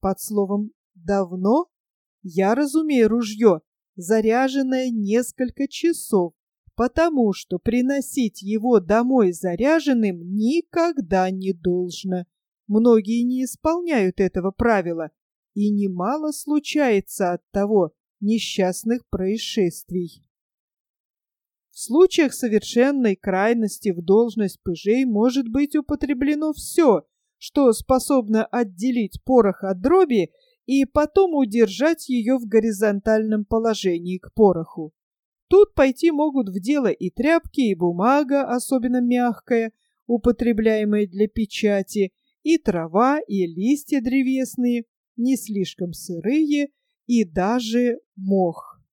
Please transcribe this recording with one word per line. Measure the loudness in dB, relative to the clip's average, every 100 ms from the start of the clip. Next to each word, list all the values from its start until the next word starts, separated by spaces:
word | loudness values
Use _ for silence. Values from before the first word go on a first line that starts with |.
Под | -4 -4
словом | -4 -2 -2 -2 -6 _ _
"давно" | _ -4 -2 -2 -2 0 0 0 _ _ _ _ _
я | -6 0 0
разумею | 2 0 0 2 4 4
ружье, | 2 -2 4 4 4 _ _ _
заряженное | -16 0 2 2 2 0 0 -2 -2 -2
несколько | -4 0 0 0 -6 -8 -4 -6
часов, | -2 -2 -2 0 0 0 _ _ _ _
потому | -4 -2 0 0 2 0
что | -2 -6 -4
приносить | -2 0 0 -2 -4 -2 -2 -4
его | -6 -2 4 2
домой | 4 0 2 2 2
заряженным | 0 -4 0 2 2 2 0 0 -4 -6
никогда | -2 0 0 -2 -2 -2 -2 -2 0 0
не | -2 -4
должно. | -4 -2 -2 -4 -8 -6 -6 -8 _ _ _ -2
Многие | 2 6 4 4 -2
не | 0 -2
исполняют | -4 -4 -2 -2 0 0 0 0
этого | -2 -2 -4
правила, | -2 0 0 0 -6 -8 _ _ _ _
и | -4 -2
немало | 0 -2 -2 -4 -2 -4
случается | -8 -2 -4 -2 0 2 0 -2 -4 -4
от | -4 _
того, | -4 2 2 2 _ _ _
несчастных | -2 -2 -2 -2 -2 -2 -4 -4 _
происшествий. | -6 -4 -4 -4 -2 -2 -4 -8 -8 -8 -12 _ _ _ _ _ _ _ _ _ _ _ _ _ _ _
В | -18
случаях | -2 4 4 4 0
совершенной | 0 -2 -2 0 2 2 2 -2 -2
крайности | -4 -2 0 0 -2 -4 -6
в | -4
должность | 2 2 4 0 -4 -4
пыжей | -8 -6 0 0
может | 0 2 2 0 -2
быть | -2 -2
употреблено | -2 -4 -6 -4 -2 -2 -2 -4
все, | -6 -4 2 4 4 0 _ _ _
что | -6 2 2
способно | 2 0 -2 2 0 2 -2
отделить | 0 -4 -4 -4 -4 -2 -4 -8
порох | 2 4 4 0
от | -6 -4
дроби | 2 4 4 2 -2 _ _ _ -4
и | -2
потом | 0 0 2 2 2
удержать | 2 0 2 2 2 -2 -2 -4
ее | -4 0 -2
в | 2
горизонтальном | 0 0 0 0 0 0 0 0 -2
положении | -2 -2 0 -2 -2 -2 -4 -8
к | -8
пороху. | 4 4 4 -6 -12 -14 _ _ _ _ _ _
Тут | 6 6
пойти | 4 2 4 0
могут | 2 -2 -2 -4
в | -6
дело | -2 0 0
и | -2 -6
тряпки, | -2 2 2 0 -2
и | 0
бумага, | 0 -2 0 2 2 2 -2
особенно | -2 -4 -2 -2 0 -2
мягкая, | 0 0 0 -4 _ -2 -2 _ _ _ -4
употребляемая | 0 0 0 0 2 2 0 0 0 -2
для | -2 -2
печати, | -2 -6 -2 0 0 -2 -2 -2 _ _ _
и | 0 0
трава, | 0 -4 -2 2 2 2
и | -2 -2 -2
листья | -2 0 0 0 -4
древесные, | 0 0 0 -2 -4 -2 -2 -2 -6 _ _ -4
не | -2 -2
слишком | -4 -6 -6 -6 -10
сырые, | -8 -10 -6 -2 0 0 0 -2 _ _ _ 0
и | 0
даже | 2 0 0 0 0 0 0 -2 _ -10
мох. | -2 0 0 -2 -16 -20 _